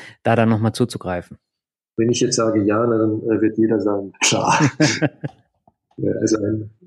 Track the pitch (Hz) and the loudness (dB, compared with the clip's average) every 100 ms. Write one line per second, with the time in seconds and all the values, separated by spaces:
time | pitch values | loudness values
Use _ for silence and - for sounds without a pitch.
0 | - - 117 117 113 110 110 - 123 104 | -20 -6 0 4 4 4 0 0 -2 -2
1 | 90 90 - 107 _ _ _ _ _ - | -6 -8 -8 -18 _ _ _ _ _ -2
2 | 113 120 127 - 110 107 101 107 120 110 | 0 2 0 0 0 2 2 2 2 2
3 | 110 110 117 107 107 110 110 110 101 101 | 0 0 -2 0 0 2 2 2 0 -2
4 | 98 - - 110 - - 143 - 151 - | -6 -4 -2 0 0 2 0 2 0 0
5 | 151 - 143 - _ _ _ _ _ - | -4 -4 -14 -14 _ _ _ _ _ -6
6 | 101 98 110 107 101 110 107 - | -4 -2 0 0 -2 -4 -8 -16